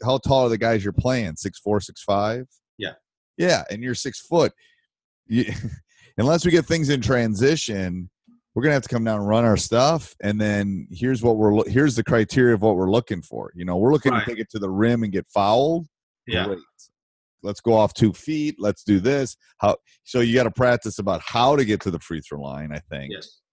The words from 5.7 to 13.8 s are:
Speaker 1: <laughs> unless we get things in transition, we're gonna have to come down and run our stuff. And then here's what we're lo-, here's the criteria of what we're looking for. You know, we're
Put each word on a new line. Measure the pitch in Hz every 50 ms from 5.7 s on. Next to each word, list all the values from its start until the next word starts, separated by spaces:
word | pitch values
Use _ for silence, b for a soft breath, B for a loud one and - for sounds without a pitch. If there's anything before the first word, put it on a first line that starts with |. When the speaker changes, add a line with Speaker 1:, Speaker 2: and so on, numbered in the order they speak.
| - - _
Speaker 1:
<laughs> | _ _ _ _ _ - -
unless | 113 143 170 165 -
we | 175
get | 160 165 -
things | - 165 165 151 135
in | 147 131
transition, | 104 113 131 120 117 110 104 95 127 143 160 147 - - 104 95 92 90 90 92 87 - _ _ _ _ _ _ _ _ -
we're | 117 131
gonna | 156 147
have | 135 -
to | -
come | 123 117 113
down | 113 110 104
and | 101
run | 101 110 117 117
our | 113 107
stuff. | 113 - - 117 - 135 151 165 151 - - - -
And | - 104 104 107
then | 107 104 104 101 101 101 98 87 - -
here's | 92 - 123 131 131 107 113
what | 117 110
we're | 107 110 104 104
lo-, | 110 -
here's | - 98 131 151 143 113
the | 113 -
criteria | - 120 113 107 - - 131 123 120 117
of | 95
what | 107 110 95
we're | 90 95 92
looking | 107 123 120 - 107 85 -
for. | - - 57 - - -
You | 87 87
know, | 90 87
we're | 92